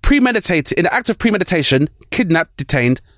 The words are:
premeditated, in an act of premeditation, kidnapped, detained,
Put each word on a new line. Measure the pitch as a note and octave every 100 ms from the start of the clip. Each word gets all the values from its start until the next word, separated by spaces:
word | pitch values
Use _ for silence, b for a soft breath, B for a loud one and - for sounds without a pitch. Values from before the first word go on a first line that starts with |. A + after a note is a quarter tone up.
premeditated, | - C#4+ B3+ A3+ - E3+ - -
in | E3+
an |
act | B3 A#3
of | G#3+
premeditation, | A#3 G3+ F3+ E3+ C#3 C3+ D3 _ _
kidnapped, | - G3 D#3+ E3 -
detained, | C#3+ C#3+ B2 B2+ -